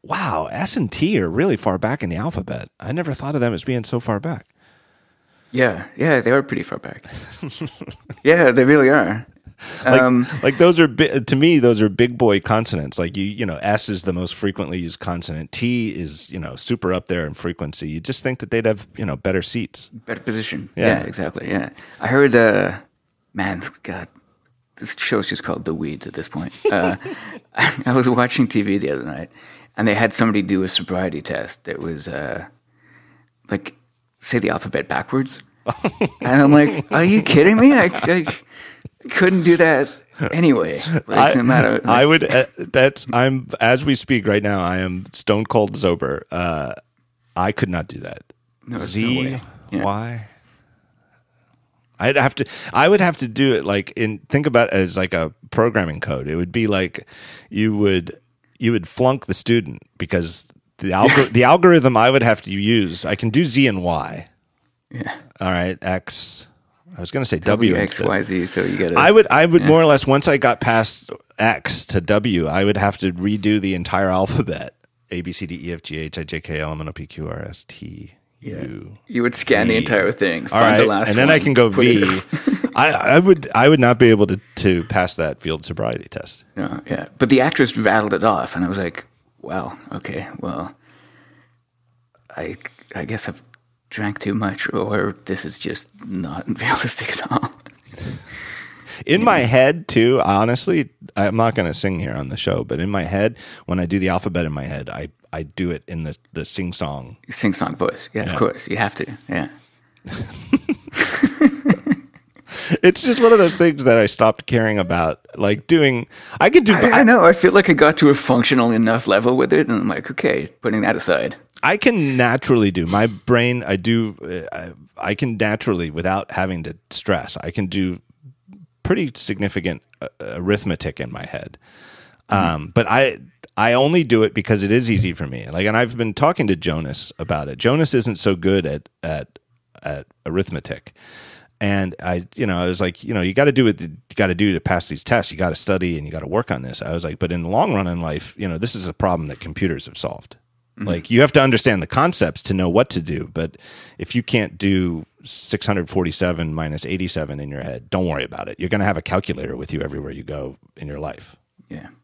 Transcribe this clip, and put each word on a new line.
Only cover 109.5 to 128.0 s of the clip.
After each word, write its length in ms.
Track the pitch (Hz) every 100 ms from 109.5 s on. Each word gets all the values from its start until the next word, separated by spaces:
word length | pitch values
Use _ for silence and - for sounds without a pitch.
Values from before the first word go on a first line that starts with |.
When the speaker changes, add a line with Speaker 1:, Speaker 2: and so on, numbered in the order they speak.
| - _ _ _ _ -
Speaker 2:
<laughs> 1700 | - - - - - - - - - - - 277 - 302 - 285 - - - - - _ _ _ - - 175
Speaker 1:
It's 220 | 220 -
just 180 | 262 240
one 100 | 233
of 60 | 226
those 200 | 170 -
things 260 | 170 143
that 140 | 131 117
I 60 | 101
stopped 400 | - 113 - -
caring 320 | 120 110 104
about, 460 | 90 87 80 - _ -
like, 300 | 101 104 -
doing. 400 | 165 139 123 - - - -
I 100 | 175
can 140 | 320
do 100 | 220
Speaker 2:
I, 60 | 175 247
Speaker 1:
I 100 | 247
Speaker 2:
I 40 |
know. 200 | 233 240
I 100 | 170
feel 180 | - 180
like 180 | 190 190
I 40 |
got 220 | 156 151 156
to 120 | 147
a 60 | 139
functional 560 | - 120 117 127 117
enough 360 | 113 113 113 -
level 300 | 98 117 127
with 160 | 127
it, 140 | 151 151
and 40 | 113
I'm 60 | 101
like, 220 | - -
"Okay, 380 | - - - 143 _
putting 200 | 117 107
that 140 | - -
aside." 400 | - 76 60 - _ -
Speaker 1:
I 160 | 139 208
can 400 | - 226 143 127
naturally 540 | 123 131 - 123 101
do. 140 | 90 82
My 180 | 101 113
brain, 560 | 98 - 120 120 123
I 120 | 71 95
do, 400 | 104 117 110 92 67 90 80
uh, 40 | - 87 - 76 -
I, 120 | -
I 40 | 104
can 220 | 131 110
naturally, 540 | 107 107 - 90 82
without 400 | 76 90 95 -
having 320 | - 95 90
to 120 | 80 80 _
stress, 460 | - - 95 - -
I 140 | 85
can 160 | 101 95
do 340 | 98 92 90